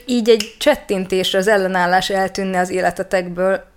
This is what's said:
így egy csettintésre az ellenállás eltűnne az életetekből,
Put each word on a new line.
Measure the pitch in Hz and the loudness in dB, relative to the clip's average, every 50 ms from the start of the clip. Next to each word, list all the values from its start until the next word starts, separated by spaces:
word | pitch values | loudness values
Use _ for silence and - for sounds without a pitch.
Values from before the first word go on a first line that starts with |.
| - | -4
így | - 247 240 220 226 | -4 -2 0 4 4
egy | 226 214 214 - - _ | 4 4 2 -10 -12 _
csettintésre | - 294 - - - - 202 185 185 180 190 185 185 190 - 196 | 2 2 2 0 -2 -4 -4 -4 -2 -2 -2 -2 -2 0 0 0
az | 185 208 | 2 2
ellenállás | 220 202 190 185 190 185 180 175 180 185 180 - | 2 2 2 0 0 0 0 2 2 2 0 0
eltűnne | 202 190 190 185 190 - 196 190 185 180 | -2 0 -2 -2 -2 -4 -6 -2 -2 -2
az | 180 185 | -2 -2
életetekből, | 190 185 180 175 175 - 185 - - 185 180 180 175 165 185 190 190 185 - _ _ | -2 -2 -2 -2 -2 -2 -6 -2 -2 -4 -2 -4 -4 -2 0 0 0 -2 -6 _ _